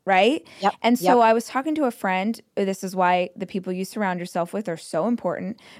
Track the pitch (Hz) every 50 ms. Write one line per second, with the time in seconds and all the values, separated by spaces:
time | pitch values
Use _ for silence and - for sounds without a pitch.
0 | - 190 190 185 202 233 302 330 - - - - 190 196 - - - 233 240 -
1 | 175 180 247 240 233 226 226 233 233 - - 254 269 320 311 311 294 247 240 -
2 | - 196 185 185 190 220 226 - - _ - - 202 190 196 - - 185 190 185
3 | 180 175 180 180 180 180 - - 196 185 - 196 185 185 185 180 190 - - 220
4 | 208 190 180 175 175 180 - 180 170 175 - 202 220 - 165 165 - - - 160
5 | 170 226 240 226 - 180 - - 180 185 - _ _ - -